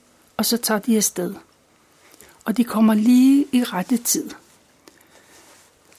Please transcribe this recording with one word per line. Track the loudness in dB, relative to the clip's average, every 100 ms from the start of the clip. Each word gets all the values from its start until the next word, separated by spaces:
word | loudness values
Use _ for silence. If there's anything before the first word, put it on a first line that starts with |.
| _ _ _ -8
og | -4
så | -4
tager | -4 -4
de | 0 -2
afsted. | -2 -4 -8 -10 -18 _ _ _ _ _ _ _ -20 _ -6
Og | -4
de | -2
kommer | 0 2 2
lige | 4 4 6 4 2
i | -2 -2
rette | -4 -4 -4
tid. | -2 -4 -6 -14 _ _ _ _ _ _ _ _ _ _ _ _ _ _ _